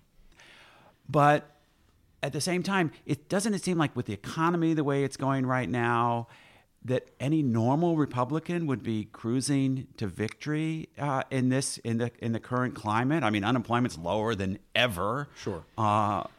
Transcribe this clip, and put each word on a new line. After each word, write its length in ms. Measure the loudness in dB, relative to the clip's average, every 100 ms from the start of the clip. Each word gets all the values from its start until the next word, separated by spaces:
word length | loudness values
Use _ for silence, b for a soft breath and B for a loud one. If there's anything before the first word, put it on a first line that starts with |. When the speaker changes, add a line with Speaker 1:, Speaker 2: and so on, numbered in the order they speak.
| _ _ -20 b b b b b b b -2
Speaker 1:
But 400 | 4 6 4 0 _ _ _ _ _ _ -8
at 100 | -6
the 80 | -4
same 240 | -2 -2
time, 280 | 0 2 0 B -6
it 220 | -6 -2
doesn't 260 | 0 0
it 100 | -2
seem 140 | 0 0
like 180 | 0 -2
with 100 | -6
the 80 |
economy 600 | -6 -6 0 2 2 2
the 120 | 2 2
way 180 | 0
it's 140 | 0 -2
going 280 | 0 0 0
right 240 | 0 0
now, 580 | 0 2 2 2 0 -4 b b b b _ -2
that 260 | -2 -4 -6
any 240 | 0 2
normal 540 | 2 2 2 2 2 2
Republican 720 | 0 0 -2 -2 -4 -4 -2
would 160 | -2
be 260 | -2 -4 -6
cruising 760 | -8 -2 -2 0 0 0 -2 -6 -8
to 100 | -6
victory, 800 | -4 -6 -6 -6 -4 -4 -6 -10 -8
uh, 260 | -4 -4 -2
in 200 | 0 2
this, 280 | 2 -2 -6
in 180 | -4 -2
the, 140 | -2 -4
in 120 | -4
the 80 | -4
current 360 | -4 -2 -2 -4
climate? 480 | 0 2 2 2
I 60 | 2
mean, 140 | 2
unemployment's 540 | 2 0 2 0 0 -2
lower 380 | -2 0 0 0
than 240 | -2 -4 _
ever. 540 | 0 2 0 -2 -4 -6 -8
Speaker 2:
Sure. 280 | -8 -8 -8 0
Speaker 1:
Uh, 460 | 2 4 2 -2 -4